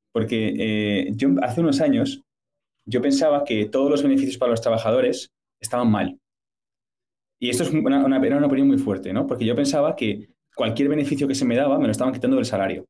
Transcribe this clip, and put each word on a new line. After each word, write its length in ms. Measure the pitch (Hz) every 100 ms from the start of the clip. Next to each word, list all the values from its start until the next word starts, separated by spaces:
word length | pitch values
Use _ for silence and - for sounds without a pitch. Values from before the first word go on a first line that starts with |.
| _
Porque, 420 | 117 107 113 107 -
eh, 540 | 110 107 104 101 90 110
yo 140 | 135 139
hace 200 | 127 117
unos 200 | 165 139
años 420 | 151 113 - - _ _ _ _ _ _ -
yo 160 | 120
pensaba 420 | 139 135 156 143
que 220 | 139 107 104
todos 240 | 135 139
los 100 | 143
beneficios 360 | 139 135 131 -
para 100 | 123
los 120 | 113
trabajadores 680 | 117 113 110 123 123 - - _ _ _
estaban 300 | - 123 117
mal. 260 | 104 90 - _ _ _ _ _ _ _ _ _ _ _ -
Y 100 | 123
esto 140 | 120
es 60 | 165
una, 320 | 156 135 139
una, 140 | 135 135 -
era 120 | 143
una 100 | 139
opinión 200 | 135 139
muy 120 | 123
fuerte, 340 | 104 95 -
¿no? 140 | 104 139
Porque 180 | 123 110
yo 100 | 123
pensaba 400 | 139 151 147 -
que 340 | 110 104 107 _ _ -
cualquier 340 | 113 110 139
beneficio 380 | 147 139 135 139
que 80 | 135
se 100 | 123
me 100 | 120
daba 220 | 143 139
me 80 | 120
lo 60 |
estaban 220 | 107 131
quitando 220 | - 127 135
del 80 | 113
salario. 400 | 101 95 - -